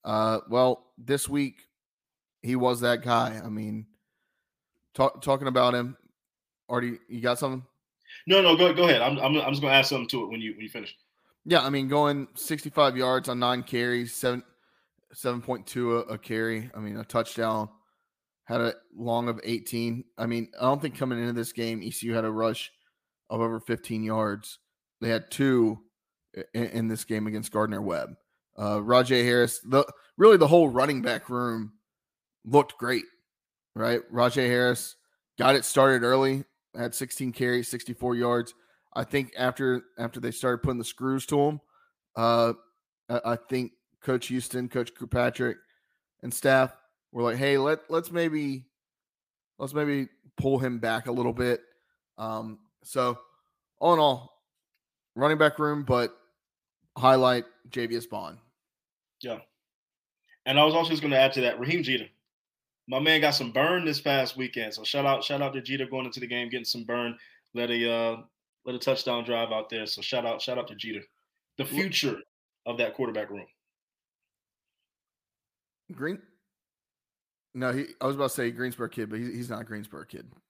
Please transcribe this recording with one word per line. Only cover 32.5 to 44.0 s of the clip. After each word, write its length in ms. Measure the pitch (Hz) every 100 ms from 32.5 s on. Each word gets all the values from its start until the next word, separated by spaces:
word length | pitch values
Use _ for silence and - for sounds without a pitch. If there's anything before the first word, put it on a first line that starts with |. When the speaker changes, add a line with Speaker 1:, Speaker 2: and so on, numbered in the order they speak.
| 143 143 -
Speaker 1:
great, 260 | 120 120 - _ _ _ _ _ _ 107
right? 260 | 113 117 -
Rajay 380 | 120 120 135 127
Harris 480 | 123 123 123 - - _ _ _ -
got 180 | 131 139
it 100 | -
started 380 | 139 135 127
early, 400 | 120 131 135 135 - _ _ -
had 200 | 120 -
sixteen 360 | 131 - 131
carries, 360 | 117 123 123 117
sixty-four 480 | 123 - 117 123 120
yards. 380 | 120 120 117 - _ _ _ -
I 80 |
think 300 | 127 139 127 -
after, 460 | 127 127 131 123 - -
after 200 | 117 120
they 120 | 120
started 320 | 117 127 120
putting 160 | 151 123
the 40 |
screws 440 | 110 - 131 135 -
to 120 | 147
him, 220 | 143 151 _ _ _ _ _ -
uh, 380 | 117 117 117 117 _ _ _ _ -
I, 120 | 120 113
I 100 | 120
think 380 | - 127 120 _ _ _